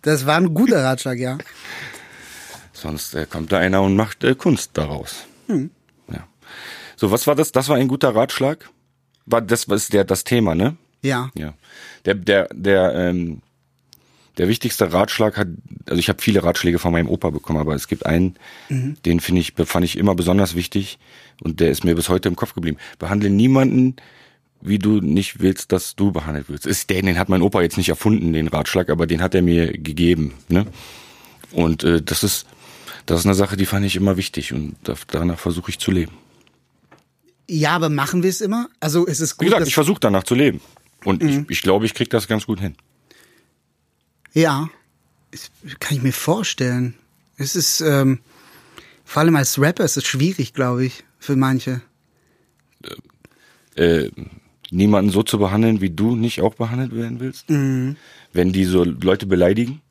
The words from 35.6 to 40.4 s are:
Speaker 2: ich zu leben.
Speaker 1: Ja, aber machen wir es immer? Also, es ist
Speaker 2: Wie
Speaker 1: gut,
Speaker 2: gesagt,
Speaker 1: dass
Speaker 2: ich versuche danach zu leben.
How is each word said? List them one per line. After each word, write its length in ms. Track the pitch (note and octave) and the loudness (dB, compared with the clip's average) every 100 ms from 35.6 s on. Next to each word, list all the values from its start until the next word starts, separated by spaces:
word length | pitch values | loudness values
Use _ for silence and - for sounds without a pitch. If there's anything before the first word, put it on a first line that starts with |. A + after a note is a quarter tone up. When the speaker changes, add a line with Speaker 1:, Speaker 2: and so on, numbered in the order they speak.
| F2+ | -8
Speaker 2:
ich 80 | - | -6
zu 120 | - | -2
leben. 200 | F#2 D#2+ - _ _ _ _ _ _ _ _ _ _ _ _ - | 0 -2 -10 _ _ _ _ _ _ _ _ _ _ _ _ -6
Speaker 1:
Ja, 240 | D#3+ D3 E3+ | 0 2 2
aber 140 | D#3+ | 0
machen 320 | D3 C#3 F3+ | 0 0 0
wir 80 | F3+ | 0
es 100 | F3+ | -2
immer? 280 | G#3 A3+ A#3+ _ | -4 -4 -6 _
Also, 260 | D#3+ D#3+ F3+ | -2 0 0
es 140 | D3+ | -2
ist 140 | D#3 | -4
Speaker 2:
Wie 20 | - | 0
Speaker 1:
gut, 80 | E3+ | 2
Speaker 2:
gesagt, 120 | G#3+ | 2
Speaker 1:
dass 60 | D3+ | 2
Speaker 2:
ich 60 | |
versuche 260 | D#3 D3+ G3+ | 2 2 2
danach 240 | A2 G2 | 2 2
zu 100 | - | 2
leben. 260 | B2 | 4